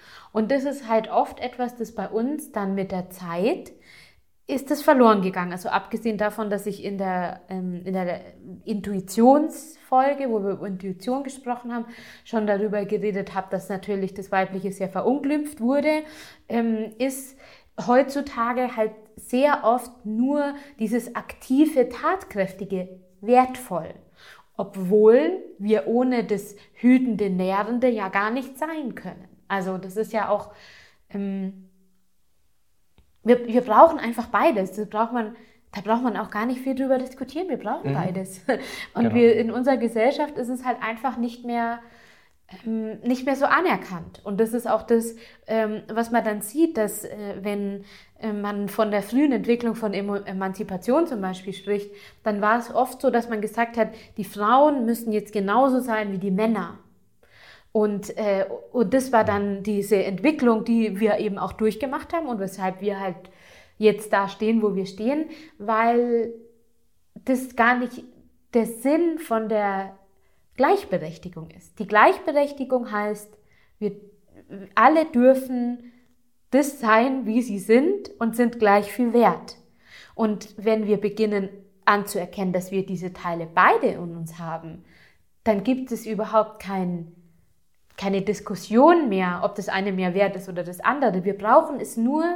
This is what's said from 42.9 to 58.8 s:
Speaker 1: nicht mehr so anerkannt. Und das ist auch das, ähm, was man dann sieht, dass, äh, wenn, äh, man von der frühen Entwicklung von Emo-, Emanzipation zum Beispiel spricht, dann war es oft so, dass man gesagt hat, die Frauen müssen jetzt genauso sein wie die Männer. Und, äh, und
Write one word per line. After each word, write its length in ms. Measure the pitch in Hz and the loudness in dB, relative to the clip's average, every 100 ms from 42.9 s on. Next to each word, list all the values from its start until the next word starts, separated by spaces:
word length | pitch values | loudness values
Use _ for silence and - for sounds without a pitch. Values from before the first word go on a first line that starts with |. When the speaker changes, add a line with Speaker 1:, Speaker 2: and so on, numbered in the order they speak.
| 208 | -6
Speaker 1:
nicht 240 | 240 254 | -2 -2
mehr 120 | 262 269 | 0 0
so 100 | 277 | 2
anerkannt. 720 | 294 359 196 - 175 - - | 4 2 0 -4 -12 -12 -14
Und 160 | 208 196 | -8 0
das 120 | 226 | 0
ist 160 | 233 226 | 0 0
auch 140 | 220 | -2
das, 320 | 226 233 226 - - - - | 2 0 0 -10 -20 -20 -4
ähm, 360 | 220 214 214 - | -2 -2 -4 -6
was 180 | 226 233 | -4 0
man 140 | 233 | 0
dann 180 | 214 208 | 0 -4
sieht, 340 | - 294 330 269 | -6 0 0 2
dass, 280 | 214 - | -2 -4
äh, 320 | - 208 202 196 | -12 -10 -10 -8
wenn, 440 | 208 202 202 202 196 - - - | -6 -4 -4 -6 -12 -20 -20 -10
äh, 120 | 226 | -8
man 360 | 208 202 202 202 | -4 -4 -4 -4
von 220 | 214 220 | 0 0
der 120 | 202 | 0
frühen 300 | 202 247 302 | 0 2 2
Entwicklung 420 | 226 185 240 233 | 2 0 0 0
von 200 | 226 214 | -4 -4
Emo-, 220 | 196 202 202 | -4 -4 -6
Emanzipation 840 | 202 190 190 190 214 185 233 294 339 | -6 -6 -6 -6 -8 -6 0 2 2
zum 140 | 226 | -2
Beispiel 320 | 185 185 202 | -6 -8 -10
spricht, 380 | 190 202 202 202 - - - | -10 -4 -4 -4 -14 -20 -8
dann 160 | 220 202 | -4 0
war 180 | 208 240 | 2 2
es 160 | 233 | 0
oft 260 | - 254 - | 0 0 0
so, 100 | 262 | 0
dass 180 | 233 226 | 0 -2
man 120 | 220 | -6
gesagt 360 | 208 233 233 233 | -4 -2 -4 0
hat, 120 | 220 - - - | -2 -4 -18 -12
die 80 | |
Frauen 600 | 196 202 208 262 302 277 | -12 -2 4 6 6 4
müssen 280 | 226 226 226 | 0 -2 -2
jetzt 200 | 214 208 | -2 -2
genauso 480 | 214 196 226 269 254 | -4 2 4 4 2
sein 320 | 247 220 208 | 0 -2 -2
wie 60 | 190 | -4
die 120 | 196 | -2
Männer. 480 | 190 220 214 170 - _ _ _ _ _ _ - - _ | 0 0 0 -4 -12 _ _ _ _ _ _ -20 -20 _
Und, 440 | 220 214 202 202 - | 0 0 0 -6 -4
äh, 260 | 214 196 196 - - | 0 0 -2 -6 -6
und 200 | 247 | -2